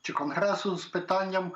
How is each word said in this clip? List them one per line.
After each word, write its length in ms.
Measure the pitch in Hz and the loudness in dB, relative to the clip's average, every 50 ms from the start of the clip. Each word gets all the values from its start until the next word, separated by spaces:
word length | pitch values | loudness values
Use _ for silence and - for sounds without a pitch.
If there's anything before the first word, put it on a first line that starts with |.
чи 120 | _ - 156 | _ -4 -2
Конгресу 640 | 147 147 147 139 175 202 202 196 196 - 202 180 | -2 -2 0 0 2 2 2 2 2 0 0 -2
з 100 | 160 - | -2 -4
питанням, 640 | - - 180 175 - 190 190 190 190 190 190 185 175 - | -4 -4 -4 0 2 2 2 2 2 0 0 0 -2 -6